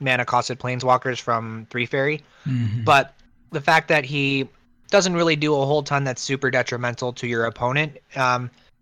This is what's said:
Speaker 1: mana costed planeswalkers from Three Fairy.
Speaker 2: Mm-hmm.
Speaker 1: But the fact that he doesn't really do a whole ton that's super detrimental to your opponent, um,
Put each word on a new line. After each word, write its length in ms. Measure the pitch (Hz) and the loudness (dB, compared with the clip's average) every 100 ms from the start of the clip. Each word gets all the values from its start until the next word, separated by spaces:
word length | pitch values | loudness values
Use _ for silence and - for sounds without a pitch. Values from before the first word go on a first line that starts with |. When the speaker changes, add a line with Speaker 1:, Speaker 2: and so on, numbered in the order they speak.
Speaker 1:
mana 240 | 135 127 | -2 0
costed 320 | 120 123 120 123 | 0 0 -2 -6
planeswalkers 640 | 123 127 127 127 135 120 | -6 -2 2 2 0 -4
from 460 | - 117 113 110 110 | -2 -2 -4 -10 -8
Three 160 | 123 117 | -6 -2
Fairy. 340 | 139 139 151 - _ - | -2 -2 -4 -8 _ -6
Speaker 2:
Mm-hmm. 360 | 127 113 117 | -2 -2 -2
Speaker 1:
But 300 | 113 139 131 - - _ _ | 4 4 4 -6 -20 _ _
the 80 | 156 | -4
fact 260 | 151 160 - | 2 2 4
that 160 | 156 | 0
he 440 | 131 147 139 139 131 _ _ _ - | 0 -2 0 -2 -4 _ _ _ 0
doesn't 240 | 202 185 | 2 4
really 220 | 170 165 151 | 2 2 2
do 180 | 151 | 2
a 100 | 143 | 2
whole 200 | 135 151 | 2 0
ton 180 | 143 139 | 0 -2
that's 160 | 139 120 | -2 -4
super 300 | - 135 131 | -4 -2 0
detrimental 600 | 123 123 120 123 120 127 | 0 0 -2 -4 -4 -6
to 160 | 123 120 | -6 -4
your 160 | 117 | -2
opponent, 520 | 113 - 120 139 156 143 _ 139 | -2 -2 -2 0 -2 -6 _ -2
um, 340 | 127 123 123 - _ _ | 0 0 -4 -14 _ _